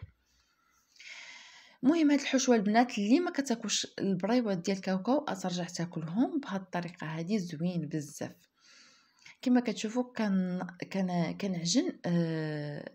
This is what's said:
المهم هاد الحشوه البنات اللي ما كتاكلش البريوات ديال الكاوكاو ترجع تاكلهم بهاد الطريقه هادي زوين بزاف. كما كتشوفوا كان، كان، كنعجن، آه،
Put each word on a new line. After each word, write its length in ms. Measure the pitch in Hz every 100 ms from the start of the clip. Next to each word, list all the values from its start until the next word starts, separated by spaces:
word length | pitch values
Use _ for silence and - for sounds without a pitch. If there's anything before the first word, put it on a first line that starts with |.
| - _ _ _ _ _ _ _ _ - - - - - - - - _
المهم 280 | 247 339 294
هاد 80 | 285
الحشوه 360 | - 262 254 233
البنات 420 | 196 220 247 -
اللي 220 | 202 294
ما 120 | 359
كتاكلش 560 | 349 277 226 208 - - -
البريوات 580 | 196 180 196 247 220 180
ديال 200 | 185 190
الكاوكاو 480 | 190 190 190 294 -
ترجع 380 | 190 185 175
تاكلهم 760 | 175 - 170 165 156 190 330 330
بهاد 220 | - 190
الطريقه 460 | 190 180 170 - 156
هادي 320 | 160 165 220
زوين 480 | 175 147 175 175 147
بزاف. 440 | 156 143 - - - _ _ _ - - _ _ _ - -
كما 180 | 262 247
كتشوفوا 540 | 240 208 220 240 247 -
كان، 520 | 214 190 185 180 180 - -
كان، 460 | 196 185 175 160 175
كنعجن، 600 | 196 170 170 226 359 - 180
آه، 880 | 170 165 160 156 151 147 147 -